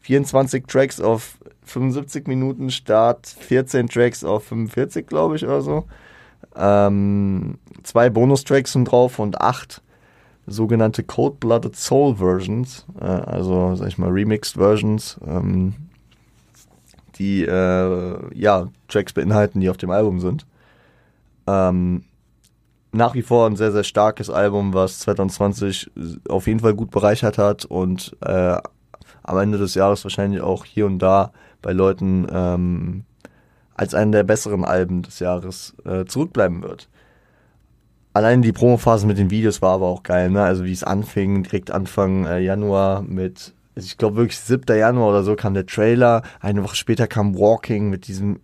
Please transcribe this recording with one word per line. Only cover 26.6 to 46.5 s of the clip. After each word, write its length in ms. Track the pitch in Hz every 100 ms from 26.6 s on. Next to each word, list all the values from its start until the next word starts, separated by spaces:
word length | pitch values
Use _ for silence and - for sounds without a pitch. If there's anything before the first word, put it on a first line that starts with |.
Fall 140 | 113
gut 160 | 104 113
bereichert 480 | - 104 107 110 107
hat 260 | 104 104 -
und, 500 | 90 92 90 - -
äh, 340 | - 95 90 90 - _ _ - - -
am 160 | - 92
Ende 200 | 101 104
des 160 | 98
Jahres 280 | 92 98 101
wahrscheinlich 380 | 98 - 98 98
auch 240 | - 92
hier 220 | - - 104
und 120 | 92
da 320 | 92 95 95 _ _ _
bei 100 | -
Leuten, 540 | 92 95 95 95 92 87
ähm, 720 | 82 90 90 90 87 87 92 - _ - _ _ _ _
als 200 | - 98
einen 180 | - 107
der 120 | 107
besseren 400 | 98 107 - 101
Alben 380 | 90 90 92 92
des 180 | 85 -
Jahres, 560 | 90 90 90 92 - _
äh, 220 | - 92 92
zurückbleiben 560 | 127 156 - 95 87
wird. 260 | - - - _ _ _ _ _ _ _ _ _ _ _ _
Allein 300 | - 107 123
die 100 | 117
Promophase 540 | 98 120 120 - 113 104
mit 120 | 101
den 120 | 95
Videos 320 | 107 110 104
war 120 | 95
aber 120 | 95 92
auch 160 | 90
geil, 280 | - 90 90
ne? 120 | 98
Also 220 | 101 92
wie 80 | 92
es 100 | 92
anfing, 640 | - 95 107 - 98 98
direkt 260 | 92 101 -
Anfang, 560 | - 92 - 98 95 85
äh, 140 | 87
Januar 640 | 92 98 104 98 98 95
mit, 520 | 98 92 92 90 - _ _ -
also 100 | 92
ich 100 | -
glaub 180 | 113 104
wirklich 220 | 117 -
siebter 360 | - 127 -
Januar 360 | 110 110 123 110
oder 120 | 101
so 140 | 98 107
kam 180 | 110
der 120 | 98 92
Trailer, 560 | - 107 120 123 117 113 -
eine 240 | 98